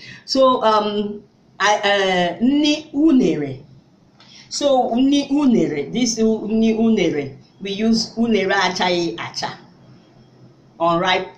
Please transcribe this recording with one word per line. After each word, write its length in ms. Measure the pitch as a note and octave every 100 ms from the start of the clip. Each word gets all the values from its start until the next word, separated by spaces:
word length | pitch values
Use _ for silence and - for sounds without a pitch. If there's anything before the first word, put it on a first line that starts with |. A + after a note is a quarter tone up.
| - - -
So, 380 | C4 C4 B3
um, 600 | A3 G#3+ G#3 G#3 G#3 G#3+ - _ _ -
I, 180 | G3+ G#3
uh, 680 | G3+ G3+ F#3+ F3+ F3 F#3
nni 480 | A#3+ D4 D4+ D4+ -
unere. 720 | C#4 D#4+ B3+ F#3 D3+ C#3 B2+ - - _ _ _ _ - - -
So, 420 | - C#4+ C4 A3+
nni 380 | A#3 C4+ C#4+ -
unere, 600 | C#4 C#4 A3+ D3 D3 C#3
this 280 | G3+ A#3 A3
u-, 280 | A3 A3 G#3
nni 300 | A3 A3+ A3
unere, 600 | A3+ G#3 E3 D3 B2+ - - -
we 100 | G3
use 420 | G3 A3+ A3+ - A3
unere 340 | A#3 G3+ F#3+
achaghị 640 | G3 F#3 F3+ F#3 F3 E3+ C#3
acha. 400 | A#2+ - C3 - - - - - _ - - - - - - -
Unripe, 500 | E3 E3+ F#3 F#3 F#3